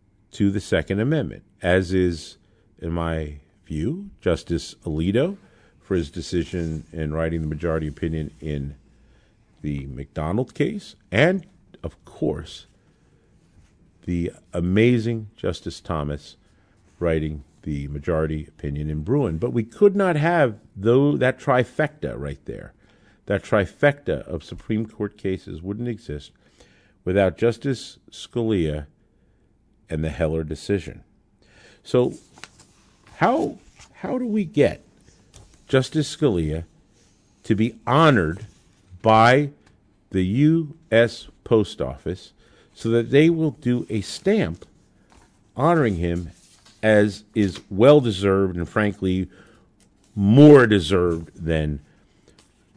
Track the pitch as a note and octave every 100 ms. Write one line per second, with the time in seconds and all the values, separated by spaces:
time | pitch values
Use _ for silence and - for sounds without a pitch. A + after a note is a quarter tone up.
0 | _ _ _ - G2+ G2 - F2+ - G2
1 | B2 D#3+ D#2+ G1+ - _ F2+ F#2 F2+ F#2+
2 | F2+ E2 - - _ _ _ - E2+ E2+
3 | E2 D#2+ D2+ D2 _ _ - D#2 G2 F3+
4 | G3+ - G2 D#2+ - E2+ - - E2+ D#2
5 | F2 A2 F3 G3+ _ _ _ _ - F#2
6 | D2+ F2 - F2 D#2+ F2+ E2 D#2+ - E2
7 | D2+ D#2 E2 E2 D#2 D2+ E2 D#2+ D2+ D2
8 | E2 D#2+ D2+ - D#2 C#2+ C#2 C#2 _ _
9 | _ _ _ _ _ _ D2+ C#2+ C#2 B1+
10 | C#2 D#2+ D#2 G#2 C3 - - G3+ - -
11 | - G#2 D#3+ F#3 - _ _ - - -
12 | - - - - D#2 - - _ _ _
13 | _ _ _ _ _ _ _ _ _ _
14 | - F2 E2+ - _ F2 F2 G2 A#2+ A#2+
15 | A2 A2+ G#2 - F#2+ E2+ - - - D#2+
16 | D2 D2 - - _ _ _ _ _ -
17 | E2+ D#2+ D#2 D2+ - _ - C#2+ C#2+ C#2+
18 | D#2+ D#2+ D#2+ D#2 D2+ - D2 D2 D2+ D#2
19 | D#2 C#3+ A2+ D#2+ G2+ A#2+ A2 - G3+ G3
20 | F#3 D3+ D#3+ F3 B2+ G#2 _ - G#2 B2+
21 | C#3+ C#3+ B2+ B2+ - B2+ A#2+ - D3+ -
22 | C#2 A1+ C#2+ C#2+ - - - _ _ _
23 | _ _ - G2+ - G#2+ F2+ - D3 C#3+
24 | - C#2+ - D#2+ - - - G#2+ A2 -
25 | G#2 - F#2+ F#2 - E2 F#2 G#2 A#2+ A2+
26 | - D2 - _ _ _ _ _ _ _
27 | F2+ F#2+ F#2+ E2 A#2 A2 C#3 B2+ - -
28 | _ - - B2 A2+ G2+ D#2 D2+ D2 _
29 | _ _ _ _ _ _ _ _ - D#2
30 | D#2 D2 D#2+ D#2+ D#2 D#2 - G2+ - -
31 | - _ _ _ _ _ - _ - B2+
32 | B2 - _ - - _ _ _ _ _
33 | _ - F#3 C#4+ - - - - - -
34 | - C4 B3 G#3+ F3 - A#2+ - _ _
35 | _ _ _ - - _ - C3 B2+ D#3
36 | C#3+ - D3 F2+ D#2 D#2+ E2 _ _ _
37 | _ _ _ _ - G#2 A2 - - C#3
38 | D#3+ A#2+ D#2+ F2+ - _ _ _ _ F2
39 | A2 A2 A#2 C3+ C#3+ - _ _ _ _
40 | _ F#2+ F#2 A#2 D3+ E3 D3+ - - A2+
41 | A#2 - - - - A2+ G2+ - B1+ B1
42 | E2 F#2 - _ _ _ _ - A2+ A#2
43 | A2+ C3+ E3 E3 D#3 - B2+ B2 - G#2+
44 | - - F#3+ G#3+ F#2+ F2 - _ _ _
45 | _ _ _ _ _ - D3+ E3+ A#2+ F2
46 | F2 E2+ E2 - _ _ - - A2 G#2+
47 | G#2 F#2+ - A2 G2 F2 - F#2+ B2+ D3
48 | A#2+ F#2 G2 F#2+ F#2+ F2 E2 A2 G#2 G2
49 | F#2+ F#2 F2+ - - _ _ _ _ _
50 | _ G#2+ G2+ C3 G3 C#3+ A2+ G#2 D#2 F#2
51 | F2 E2 E2+ - E2 D#2+ D2+ C#2+ - _
52 | _ _ _ _ _ _ _